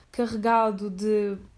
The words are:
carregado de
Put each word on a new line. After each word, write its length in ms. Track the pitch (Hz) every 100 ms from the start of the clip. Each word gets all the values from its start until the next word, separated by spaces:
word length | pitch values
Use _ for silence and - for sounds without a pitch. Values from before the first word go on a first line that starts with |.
| _
carregado 800 | - 226 226 226 226 220 196 202
de 480 | 185 214 214 202 196 -